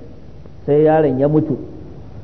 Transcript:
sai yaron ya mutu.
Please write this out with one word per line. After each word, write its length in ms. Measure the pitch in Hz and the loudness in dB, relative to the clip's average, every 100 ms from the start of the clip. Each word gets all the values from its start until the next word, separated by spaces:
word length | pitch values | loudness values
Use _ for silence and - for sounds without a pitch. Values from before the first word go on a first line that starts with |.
| - - - - - - - | -18 -20 -20 -20 -20 -10 0
sai 200 | 147 156 | 4 6
yaron 320 | 156 147 131 | 4 2 2
ya 80 | 139 | 2
mutu. 300 | 151 - 123 - - - - - - | 2 0 -4 -8 -16 -18 -18 -18 -18